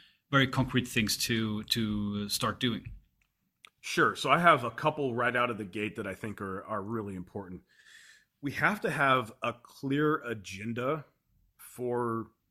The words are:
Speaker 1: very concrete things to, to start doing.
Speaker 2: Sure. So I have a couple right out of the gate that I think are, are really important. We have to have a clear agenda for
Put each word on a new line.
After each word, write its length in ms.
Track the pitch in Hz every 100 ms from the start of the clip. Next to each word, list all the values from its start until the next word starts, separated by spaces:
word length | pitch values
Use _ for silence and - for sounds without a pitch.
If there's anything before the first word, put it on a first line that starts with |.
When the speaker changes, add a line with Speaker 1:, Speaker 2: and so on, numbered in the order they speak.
| - _ _
Speaker 1:
very 160 | 139 131
concrete 420 | 135 127 127 123
things 280 | 123 104 -
to, 440 | - 113 110 107
to 640 | 110 120 110 104 104 104 101
start 280 | - 117 101
doing. 320 | 123 101 - - _ _ _ _ _ _ - _
Speaker 2:
Sure. 360 | - - 127 98
So 140 | 135
I 100 | 151
have 240 | 175 147
a 60 | 120
couple 440 | - 151 151 139
right 220 | 117 120 123
out 120 | 123
of 100 | 104
the 60 |
gate 300 | 101 104 107 -
that 120 | 98
I 60 |
think 260 | 95 110 98
are, 240 | 98 92
are 180 | 90 107
really 320 | 98 113 101
important. 460 | 92 90 104 92 87 - _ - - - - _ _
We 80 | 139
have 280 | - 156 208
to 100 | 202
have 420 | 143 139 131 110 -
a 100 | 120
clear 640 | 120 - - 135 143 151 151
agenda 800 | 120 110 90 95 110 117 127 156 - _ _ _ _ _
for 720 | - - 123 120 120 113 107 _ _